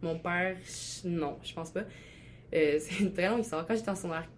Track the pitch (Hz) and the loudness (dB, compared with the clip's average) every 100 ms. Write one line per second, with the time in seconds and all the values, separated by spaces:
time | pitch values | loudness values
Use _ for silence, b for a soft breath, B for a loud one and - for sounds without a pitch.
0 | 165 160 180 175 185 185 - - - - | -2 0 0 2 2 -2 -8 -10 -8 -6
1 | 180 170 143 - - - 165 - 214 B | -2 0 0 -2 -8 -8 -6 -4 -6 B
2 | B B B B B 165 151 151 - 175 | B B B B B 4 6 4 2 2
3 | 196 - 185 233 220 160 165 220 220 185 | 2 4 4 4 2 -2 0 0 0 -2
4 | 180 160 165 | -2 -4 -6